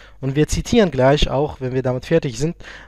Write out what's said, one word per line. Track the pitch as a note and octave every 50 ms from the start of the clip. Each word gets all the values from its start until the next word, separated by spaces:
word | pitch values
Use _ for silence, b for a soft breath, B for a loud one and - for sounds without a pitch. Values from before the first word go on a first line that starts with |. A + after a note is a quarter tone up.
| B B B B
Und | - C3+ C3+
wir | D3 D3+ -
zitieren | - E3+ D#3 - - A#3+ G#3+ F3
gleich | C#3 C3 B2+ C3+ C#3+ D3+ - -
auch, | - C3 D3+ D3 - -
wenn | C3 B2+ B2
wir | C3
damit | B2+ C3 B2 B2+ -
fertig | - E3 E3 - D3 A#2 A#2
sind, | C#3+ E3 F3 B B B B B B